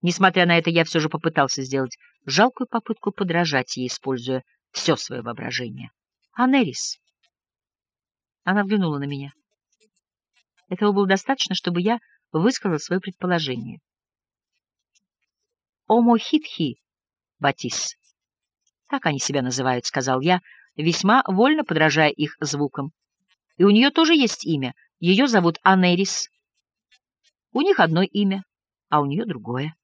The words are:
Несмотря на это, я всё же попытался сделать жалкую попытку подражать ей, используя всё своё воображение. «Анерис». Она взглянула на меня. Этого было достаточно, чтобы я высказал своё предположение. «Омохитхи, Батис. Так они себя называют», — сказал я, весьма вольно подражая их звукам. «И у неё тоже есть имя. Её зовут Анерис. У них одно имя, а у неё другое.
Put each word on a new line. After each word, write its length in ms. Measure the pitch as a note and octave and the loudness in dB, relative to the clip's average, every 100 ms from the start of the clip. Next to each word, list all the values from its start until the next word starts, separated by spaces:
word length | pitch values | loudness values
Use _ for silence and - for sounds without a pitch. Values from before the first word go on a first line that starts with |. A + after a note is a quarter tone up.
Несмотря 440 | F3 F3 F#3+ F#3 F3 | -2 2 2 4 4
на 120 | E3+ | 4
это, 120 | E3 | 2
я 160 | E3 D#3+ | 0 2
всё 140 | E3 | 0
же 80 | D#3 | -2
попытался 540 | D#3+ E3 D#3+ C3+ - | -2 -2 0 0 -2
сделать 340 | C3 C3+ C3 - _ _ - | -4 -4 -4 -8 _ _ -6
жалкую 420 | C#3 A#3 - B3 | 2 2 2 -6
попытку 440 | A#3 - A3 - | -6 -6 -6 -6
подражать 640 | - F#3 E3 E3+ C#3+ B2+ - | -6 -2 0 0 -2 -4 -8
ей, 120 | B2 | -8
используя 560 | - - B2+ A#2+ C3 - _ _ | -8 -6 -6 -4 -6 -6 _ _
всё 240 | - - D3+ | -6 -2 -2
своё 260 | - B2+ | -2 -10
воображение. 720 | A#2 A2+ - A#2+ B2 B2+ B2+ _ _ _ _ | -10 -10 -8 -8 -8 -12 -16 _ _ _ _
«Анерис». 680 | - B3+ C4+ G3 A#2+ - - _ _ _ _ _ _ _ _ _ _ _ _ _ _ - | -2 2 2 0 -4 -10 -12 _ _ _ _ _ _ _ _ _ _ _ _ _ _ -2
Она 180 | G3 | 0
взглянула 360 | G3 G#3 F3 C#3+ | 0 0 0 -2
на 60 | C#3 | -6
меня. 280 | C#3 C#3 _ _ _ _ _ _ _ _ _ _ _ _ _ _ | -8 -10 _ _ _ _ _ _ _ _ _ _ _ _ _ _
Этого 240 | F#3 G#3 | -2 0
было 140 | G3 G3 | 2 2
достаточно, 480 | G3 - C4+ - F#3 | 0 -2 -4 -4 -4
чтобы 260 | - F3 | -4 -2
я 180 | F#3 A#3 _ _ _ | -2 -2 _ _ _
высказал 480 | D#3+ G3 C4 G3+ D#3 | 0 0 0 -4 -4
своё 220 | - F3+ | -2 -4
предположение. 760 | F#3+ - F3+ F3 D3 B2 B2 - _ _ _ _ _ _ _ _ _ _ _ _ _ _ _ _ _ _ _ _ _ | -4 -8 -2 -2 -2 -8 -10 -16 _ _ _ _ _ _ _ _ _ _ _ _ _ _ _ _ _ _ _ _ _
«Омохитхи, 880 | A3+ A#3 A3+ - D#4 - - D3+ - _ _ _ _ _ _ | 2 4 2 2 -2 -2 -6 -6 -6 _ _ _ _ _ _
Батис. 560 | C#3+ - B2 - - - _ _ _ _ _ _ _ _ _ | -4 -2 -8 -8 -10 -12 _ _ _ _ _ _ _ _ _
Так 180 | C#4 E3+ | -4 -2
они 100 | C#3 | -2
себя 240 | - C#3+ | -2 -2
называют», — 440 | B2+ B2+ C3 B2 - | -2 -2 -2 -2 -4
сказал 340 | C3+ C3 C3 | -4 -2 -2
я, 180 | D3 F3+ _ - _ - | 0 -2 _ -20 _ -4
весьма 480 | D#3 E3 F#3+ B3 - | -2 0 2 2 2
вольно 380 | F#3+ C4 D#4 | 2 2 2
подражая 480 | C#4+ D#3+ D#3 D3 D3+ | -2 2 4 4 2
их 260 | - D3 - | 0 -6 -6
звукам. 520 | D3 D3 D3 - C#3 _ _ _ _ _ _ _ | -8 -4 -4 -6 -12 _ _ _ _ _ _ _
«И 60 | |
у 80 | G3 | 4
неё 180 | G#3 C#4 | 6 4
тоже 240 | C#4+ D#4+ | 4 4
есть 320 | E4 B3 - - | 4 2 -2 -4
имя. 300 | D#3 C3 - _ _ | -4 -4 -10 _ _
Её 260 | E3+ G3 C#4 | 2 2 4
зовут 320 | A3+ E3+ E3 | 4 2 2
Анерис. 680 | - F#3+ F3+ F3 G3 - - _ _ _ _ _ _ _ _ _ _ _ _ | 4 4 4 2 0 -4 -10 _ _ _ _ _ _ _ _ _ _ _ _
У 100 | A#3+ | -2
них 180 | F4 F#4+ | 2 4
одно 240 | E3+ D#3+ | 4 2
имя, 400 | G3 G3+ G3+ F#3+ F#3+ _ _ _ _ | 0 0 -2 -2 -10 _ _ _ _
а 120 | D3+ | 0
у 60 | C#3+ | 0
неё 180 | D3+ A#3 | -4 -6
другое. 500 | C#3 G#2 B2 D3 D#3+ | -8 -6 -6 -6 -10